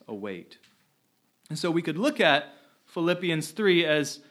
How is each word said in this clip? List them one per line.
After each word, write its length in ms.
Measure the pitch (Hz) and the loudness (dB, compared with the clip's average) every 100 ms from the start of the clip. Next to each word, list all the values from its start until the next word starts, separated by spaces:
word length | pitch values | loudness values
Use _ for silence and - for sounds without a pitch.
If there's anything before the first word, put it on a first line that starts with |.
| - | -14
await. 480 | 107 101 90 - - _ _ _ _ _ _ _ _ - | -10 -8 -10 -14 -20 _ _ _ _ _ _ _ _ -12
And 80 | 156 | -6
so 140 | 180 | -2
we 100 | 165 | -2
could 160 | 160 156 | -2 -2
look 220 | 269 202 | -2 2
at 340 | 175 143 - - _ _ _ | 4 4 0 -14 _ _ _
Philippians 640 | 175 170 175 180 160 151 | -4 0 0 -2 -2 -4
three 340 | - 202 175 160 | 0 2 4 4
as 340 | 151 143 - - | 0 -2 -8 -18